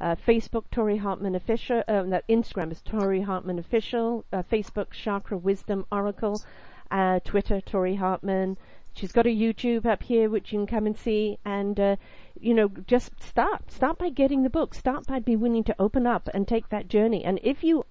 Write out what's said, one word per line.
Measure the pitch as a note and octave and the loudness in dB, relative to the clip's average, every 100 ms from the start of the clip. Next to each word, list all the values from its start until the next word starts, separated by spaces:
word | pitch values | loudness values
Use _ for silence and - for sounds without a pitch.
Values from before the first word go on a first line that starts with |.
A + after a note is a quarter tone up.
uh, | E3+ E3+ - | -2 0 2
Facebook, | A#3 - A3+ - | 2 2 -6 -4
Tori | A#3+ G#3+ G#3 | -2 0 0
Hartman | G3+ F#3 G3 | -2 -4 -2
Official, | F#3 - A#3 - A#3 - | -2 -2 -2 0 -2 2
uh, | G3+ | 0
no, | F#3 F#3 - | 0 -2 2
Instagram | A3+ A3+ F#3+ E3 | 2 2 -4 -4
is | E3 | -4
Tori | - G#3+ G3 F#3+ | -4 -2 0 0
Hartman | G3 F#3 F#3 F3 | 0 -4 -4 -6
Official, | - A3+ - A#3+ A3+ A#3 - | 0 -2 0 -2 0 -2 -4
uh, | F#3+ - | -6 0
Facebook, | A3 G3+ G#3 - | -2 -2 -6 -6
Chakra | - A3 G3+ - F#3 | -6 -4 -4 -4 -2
Wisdom | F#3+ G3 - G3+ - | 0 -2 -2 -4 -2
Oracle, | G3+ G#3 G3+ G#3+ G#3 - - - - - | -2 -2 -2 -4 -4 -8 -16 -18 -16 -4
uh, | G3 F#3 F3+ | 0 2 2
Twitter, | - G3+ - G3 | 2 0 2 0
Tori | - G3 F#3 G3 | 2 0 0 0
Hartman. | F#3 F#3 G3 F#3+ F#3+ F#3+ - - - | 0 -2 0 0 0 -4 -12 -16 -14
She's | - F#3 | -8 0
got | A#3 A#3 | 4 4
a | |
YouTube | A3 A3+ - A#3+ A3+ A3+ | 4 2 2 0 2 2
up | G3 | 0
here, | - A#3 A3 | 2 4 4
which | G#3+ - | 0 -2
you | G#3 | -4
can | G#3 | 0
come | A3+ G#3+ | 0 0
and | G#3+ | -2
see. | A#3 G#3+ G#3+ G#3 | 0 0 0 -4
And, | G#3 G3+ G3+ G3+ | -4 -2 -2 2
uh, | G3 G3 - - - - | 2 2 -4 -18 -18 -4
you | A3+ | 4
know, | A3+ G3+ F#3+ - | 4 4 0 2
just | B3 - - | 2 2 -10
start. | - - E4 G4 - | -2 2 2 0 -6
Start | - C#4 F4 | 0 0 0
by | F4 | -2
getting | C4 C4+ C4+ | 2 2 4
the | B3 | 2
book. | E4 - | 0 -2
Start | - B3+ C#4 - | -2 -2 -2 -2
by | C4+ | -2
being | A#3+ A3 | 2 2
willing | A#3+ A3+ | 2 2
to | A3 - | 0 2
open | G#3 C4 A#3+ | 2 2 2
up | G3 - | 0 -2
and | G3 G3+ | -2 0
take | A3+ - | 0 0
that | G#3 F#3+ | -6 0
journey. | G#3 A3+ G3 | 2 4 2
And | - F#3+ | 0 0
if | A#3+ C#4 | 0 0
you | E4 D#4 - | 2 2 0